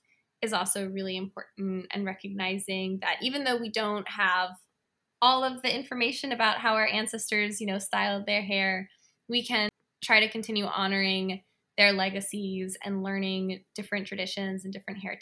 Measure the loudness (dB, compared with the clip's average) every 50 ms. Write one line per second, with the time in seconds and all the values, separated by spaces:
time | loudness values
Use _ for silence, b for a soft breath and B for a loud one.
0 | _ _ _ _ _ _ _ _ -4 0 0 0 2 2 0 0 -2 -4 -4 -4
1 | -4 -2 -2 -4 -4 -6 -8 -10 -14 -12 _ -4 -2 -2 -2 -2 -4 -4 -4 -2
2 | -2 -2 -4 -6 -8 -8 -4 -2 -2 0 -2 -2 -2 -2 -2 -2 -2 -2 -2 -2
3 | -2 -2 -2 0 0 -2 -2 0 0 0 0 0 0 -2 -2 0 0 0 0 -2
4 | -4 -4 -2 0 2 4 4 2 2 0 -4 -10 -20 _ _ _ _ _ _ _
5 | _ _ _ 4 6 6 6 6 4 0 0 0 -2 -2 -2 -2 -4 -4 -2 0
6 | 0 0 0 0 -4 -2 0 2 4 4 4 2 2 2 4 4 4 2 2 0
7 | 0 -2 -2 -4 -4 0 0 0 0 0 -2 -4 -2 -2 -2 -2 -2 0 0 2
8 | 2 2 0 0 0 0 0 0 0 0 0 2 2 2 0 0 -4 -8 b b
9 | b b b b _ -2 -2 0 0 0 0 0 0 0 -2 _ _ _ _ _
10 | 0 4 6 6 6 4 2 -4 -6 -4 -2 -2 0 0 0 0 2 2 2 2
11 | 2 2 2 0 0 -2 -4 -6 -8 _ _ _ _ _ _ 6 6 6 6 4
12 | 2 0 -2 -4 -6 -6 -6 -6 -4 -4 -4 -4 -4 -6 -6 -6 -6 -4 -2 -2
13 | -2 -2 -2 0 0 0 0 0 0 -2 -2 -4 -8 _ -12 -12 -8 -6 -4 -4
14 | -4 -4 -6 -6 -6 -4 -4 -4 -4 -4 -4 -4 -6 -8 -10 -10 -10 -12 -12 -10
15 | -8 -8 -8 -8